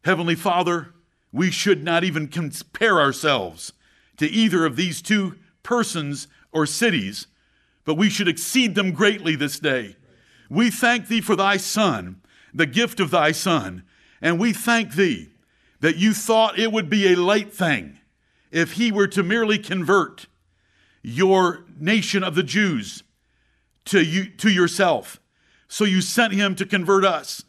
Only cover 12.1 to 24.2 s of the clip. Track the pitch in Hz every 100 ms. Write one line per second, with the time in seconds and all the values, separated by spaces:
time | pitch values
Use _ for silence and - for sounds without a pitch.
12.1 | 92 _ _ _ 131 156 123 233 - 170
13.1 | 170 151 156 190 160 95 90 - _ _
14.1 | _ 160 170 233 208 - 233 214 151 185
15.1 | 104 78 _ _ _ _ _ 156 165 214
16.1 | 214 - 220 220 190 226 220 165 214 196
17.1 | 180 175 214 208 - 175 127 78 71 _
18.1 | _ _ _ _ 160 165 170 233 208 196
19.1 | 196 175 226 220 214 - 185 160 196 196
20.1 | - - _ _ _ _ _ _ _ -
21.1 | 117 190 190 180 165 - - 156 220 -
22.1 | 196 185 160 151 160 202 139 98 - _
23.1 | _ _ _ _ _ _ _ - 202 160
24.1 | 175